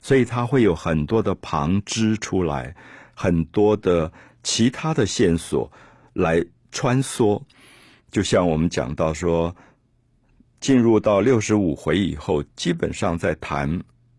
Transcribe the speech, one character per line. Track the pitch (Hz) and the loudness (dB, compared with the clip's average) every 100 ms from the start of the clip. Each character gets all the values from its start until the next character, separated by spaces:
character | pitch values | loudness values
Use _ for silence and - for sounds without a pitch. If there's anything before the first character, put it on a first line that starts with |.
所 | - 135 | 2 2
以 | |
它 | 117 123 | 2 -2
会 | 120 135 | 0 2
有 | 107 | 2
很 | 82 87 80 | 2 -2 -2
多 | 73 110 | 0 0
的 | 101 | 0
旁 | 87 - 78 76 95 | -6 -4 -2 0 -2
支 | - 110 110 110 | -2 -2 0 0
出 | - 95 | -2 -2
来， | 85 71 64 - - - - | -2 -4 -8 -16 -20 -20 -20
很 | - 98 85 | -4 0 0
多 | 78 - 104 107 | 0 2 2 2
的 | 92 85 78 - - _ | 2 0 -2 -10 -20 _
其 | - - 117 | -6 0 0
他 | - 160 | 0 -4
的 | 156 | -2
线 | 101 - 98 85 | -2 0 2 0
索 | - 71 57 - - _ _ | -2 -4 -6 -14 -20 _ _
来 | - 85 82 85 _ _ | -2 0 0 -2 _ _
穿 | - 135 127 | -4 -2 0
梭。 | 135 - 110 104 - _ - - - _ _ | -2 0 0 0 -6 _ -20 -20 -20 _ _
就 | 107 | -4
像 | 95 107 90 | 2 2 2
我 | |
们 | 78 85 | 2 0
讲 | - 64 | -2 -6
到 | 78 80 | -2 -2
说， | 80 87 85 85 87 - _ _ _ _ _ _ _ _ _ | -2 0 0 -2 -6 -20 _ _ _ _ _ _ _ _ _
进 | - 131 | 2 4
入 | 117 107 | 6 4
到 | 107 101 | 4 2
六 | 113 120 | 4 2
十 | 104 | 2
五 | 107 90 | 2 2
回 | 69 - 85 | -2 -2 0
以 | 87 | -2
后， | 76 - 78 71 | -4 -4 -4 -4
基 | - 170 | -6 -4
本 | 170 - | -2 -4
上 | - 98 85 | -4 -4 -2
在 | 95 | -4
谈 | 78 - 73 71 87 - _ _ | -4 -6 -4 -4 -6 -8 _ _